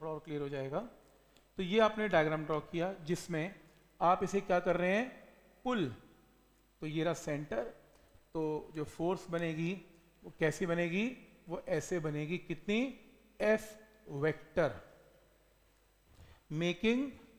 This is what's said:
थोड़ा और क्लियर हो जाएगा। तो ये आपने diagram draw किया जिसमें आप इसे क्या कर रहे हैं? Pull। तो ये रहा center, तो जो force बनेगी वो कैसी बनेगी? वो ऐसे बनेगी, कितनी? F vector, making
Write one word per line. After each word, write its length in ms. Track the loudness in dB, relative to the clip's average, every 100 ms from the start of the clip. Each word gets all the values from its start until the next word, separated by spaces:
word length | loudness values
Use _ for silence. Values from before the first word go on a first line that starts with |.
थोड़ा 120 | -8
और 60 | -8
क्लियर 220 | -6 -4
हो 80 | -4
जाएगा। 320 | -4 -4 -4 -6 -12 -20 -20 _ -20 _ -6
तो 40 |
ये 180 | 2 6
आपने 280 | 6 4 4
diagram 360 | 4 4 2
draw 160 | 0 -2
किया 320 | -2 -2 -2
जिसमें 640 | -4 -4 -4 -2 -4 -4 -8 -20 -20 -20 2
आप 220 | 4 4
इसे 180 | 2 0
क्या 200 | 2 2
कर 160 | 4 2
रहे 200 | 2 2
हैं? 140 | 0 -6 -20 -20 -20 -6
Pull। 320 | 0 2 0 -4 -16 -20 -20 _ _ _ _ _
तो 60 | -4
ये 180 | 0
रहा 100 | 0
center, 500 | 0 -4 -4 -2 -4 -4 -10 -20 -20 -20 -20 _
तो 400 | -4 -2 -2 -6
जो 100 | -8
force 440 | -6 -2 -2 -2 -2
बनेगी 420 | -2 -2 0 -2 -4 -10 -20 -20 _
वो 100 | -18 0
कैसी 280 | 0 2 0
बनेगी? 400 | 2 2 2 0 -4 -14 -20 -10
वो 120 | -8 -2
ऐसे 300 | -2 0 -2
बनेगी, 400 | -2 -2 -2 -4
कितनी? 400 | -4 -6 0 0 0 -4 -18 -20 -16 0
F 420 | 2 2 0 -16 -20 -20 -10
vector, 720 | -2 0 -2 -2 0 0 0 -12 -20 -20 -20 _ _ _ _ _ _ _ _ _ -20 -20 -20 -8
making 580 | 0 0 2 2 2 0 -6 -18